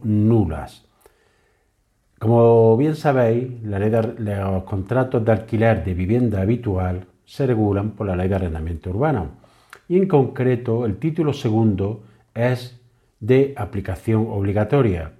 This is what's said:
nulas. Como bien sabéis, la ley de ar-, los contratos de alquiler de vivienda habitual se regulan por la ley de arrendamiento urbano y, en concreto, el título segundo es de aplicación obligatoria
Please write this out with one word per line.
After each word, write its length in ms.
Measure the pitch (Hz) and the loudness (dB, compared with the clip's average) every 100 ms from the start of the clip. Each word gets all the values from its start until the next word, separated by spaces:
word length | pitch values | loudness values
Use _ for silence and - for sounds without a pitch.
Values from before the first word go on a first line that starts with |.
nulas. 840 | 113 104 110 117 90 78 - - _ _ _ _ _ _ _ _ _ _ _ _ _ - | -2 2 4 4 2 -2 -12 -18 _ _ _ _ _ _ _ _ _ _ _ _ _ -4
Como 560 | 110 117 117 117 113 113 | 2 6 6 6 6 4
bien 180 | 151 | 2
sabéis, 680 | 151 156 131 117 117 127 120 | 0 0 2 2 0 -4 -8
la 160 | 110 98 | -6 -2
ley 100 | 107 | 0
de 60 | 113 | 0
ar-, 180 | 113 117 | -2 -4
los 420 | 104 98 95 95 | -6 -4 -2 -4
contratos 640 | - 98 92 123 127 123 | -4 -6 -2 -2 0 0
de 80 | 110 | 0
alquiler 520 | 110 - 110 113 101 | 0 0 0 2 2
de 100 | 82 | -2
vivienda 480 | 90 92 120 120 104 | -4 0 0 0 0
habitual 640 | 95 120 113 92 90 90 - _ | 0 -2 -2 -2 -2 -6 -10 _
se 200 | _ - | _ -4
regulan 460 | 135 113 104 98 104 | -2 2 2 0 -2
por 160 | - 104 | -4 -4
la 80 | |
ley 140 | 90 92 | -2 0
de 80 | 95 | -2
arrendamiento 540 | 90 80 78 80 92 | -2 -6 -8 -8 -8
urbano 400 | 98 156 127 76 - _ _ _ - - | -4 -2 -2 -6 -14 _ _ _ -18 -2
y, 100 | 180 | 0
en 80 | 190 | 2
concreto, 800 | 151 120 - 127 123 123 113 117 | 2 2 0 0 0 -2 -2 -2
el 120 | 95 | -4
título 340 | 160 156 156 | -4 -2 -2
segundo 720 | - 120 110 110 92 98 113 - _ _ | -2 0 2 2 2 -4 -6 -14 _ _
es 480 | 113 123 123 - - _ _ _ - | -4 -2 -2 -8 -20 _ _ _ -8
de 340 | 107 131 135 113 | 2 4 2 -2
aplicación 720 | 104 98 - 90 - 110 110 | -8 -8 -6 -6 0 0 0
obligatoria 840 | 107 98 101 107 143 117 85 78 - | -2 -2 0 0 2 2 0 -6 -16